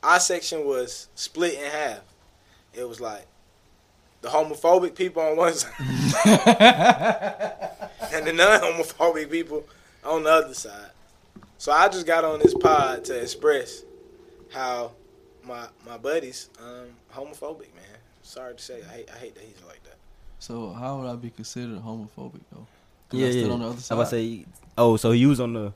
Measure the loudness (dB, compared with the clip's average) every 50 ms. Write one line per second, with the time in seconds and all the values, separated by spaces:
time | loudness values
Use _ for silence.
0 | 4 4 4 4 4 2 -2 -4 -4 -6 -6 -4 -4 -2 -2 -2 -4 -6 -10 -16
1 | -18 _ _ -14 -14 -12 _ -4 -4 -4 -4 -6 -8 -8 -6 -6 -6 -6 -8 -10
2 | -16 _ _ _ _ _ _ _ _ _ _ _ _ _ _ -12 -12 -12 -12 -10
3 | -10 -10 -12 -12 -18 _ _ _ _ _ _ _ _ _ _ _ _ _ _ _
4 | _ _ _ _ -12 -2 0 0 0 0 -4 0 4 6 6 6 4 0 -4 -4
5 | -6 -4 -2 -2 -2 0 2 2 2 2 2 0 -6 -8 -8 -8 -6 -4 -2 -2
6 | 0 0 0 4 6 6 6 8 8 6 6 10 8 8 8 8 6 4 4 4
7 | 2 0 0 -2 -4 -8 -6 -6 -8 -8 -8 -10 -12 -14 -12 -14 -16 -16 -14 -14
8 | -12 -6 -6 -4 -4 -2 4 6 6 6 6 6 4 0 -2 -2 -6 -6 -2 0
9 | 2 2 2 0 -6 -4 -6 -6 -6 -6 -8 -10 -10 -12 -20 _ _ _ _ _
10 | _ -4 -4 -2 2 4 4 4 4 0 -6 -14 -16 -16 -16 -18 -20 -20 _ _
11 | -20 _ _ _ _ _ _ -20 -20 _ _ _ -2 2 4 4 4 4 2 -2
12 | -2 0 0 0 0 0 -2 2 2 2 2 4 4 4 4 4 2 2 -2 -6
13 | -8 -8 -8 -8 -6 -8 -10 -2 0 2 2 2 -2 -6 -14 -20 -20 -20 -20 -20
14 | -20 -20 -20 -20 -20 -20 _ -20 -20 _ -10 -8 -6 -6 -6 -6 -8 -10 -12 _
15 | _ _ _ _ _ _ _ _ _ -18 -16 -16 -16 -18 _ _ _ -20 -20 -10
16 | -8 -4 -4 -4 -6 -8 -16 -18 -18 _ _ -20 -20 -20 -20 -20 -20 -20 -20 _
17 | _ _ -18 -18 -18 -16 -16 -16 -14 -14 -14 -16 -20 _ _ -20 -20 -20 -20 -20
18 | _ _ _ _ _ -20 -20 -18 -16 -18 -18 -18 -18 -18 -18 -18 -18 -20 -20 -20
19 | -20 -20 -20 -20 -20 -20 -20 -20 -20 -20 -20 -20 _ -20 -20 _ _ -20 -20 _
20 | _ _ -20 _ -20 -20 -20 -20 -18 -14 -14 -12 -12 -12 -12 -12 -10 -10 -10 -10
21 | -10 -10 -12 -12 -14 -16 _ -16 -18 -14 -12 -12 -12 -12 -12 -12 -12 -14 -14 -14
22 | -14 -16 _ -18 -18 -18 -18 -20 _ _ -20 -20 -20 _ _ _ _ _ _ _
23 | _ _ -4 -2 -2 0 0 0 -2 -2 -4 -4 -6 -8 -10 -12 -8 -6 -2 -2
24 | -2 -2 -2 -4 -4 -4 -8 -10 -16 -20 -20 -20 _ -14 _ 2 4 4 4 4
25 | 2 2 4 6 6 4 4 2 -2 -6 -6 -6 -8 -10 -10